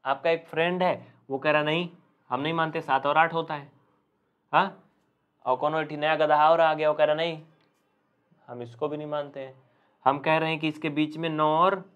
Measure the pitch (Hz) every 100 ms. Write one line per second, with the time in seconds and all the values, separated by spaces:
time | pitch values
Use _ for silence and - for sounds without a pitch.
0 | 135 139 170 165 - 156 170 180 180 -
1 | - _ _ 135 151 151 151 160 175 -
2 | _ _ _ 127 147 165 160 156 156 135
3 | 143 151 165 165 160 151 147 _ _ _
4 | _ _ _ _ _ 151 196 - _ _
5 | _ _ _ _ - 127 147 160 151 151
6 | 151 156 156 147 156 165 160 156 151 151
7 | 151 151 170 156 151 _ _ _ _ _
8 | _ _ _ _ - 123 120 117 151 151
9 | 151 147 143 139 135 131 _ _ _ _
10 | 131 143 160 160 160 160 156 151 160 147
11 | 151 156 165 156 156 156 185 196 180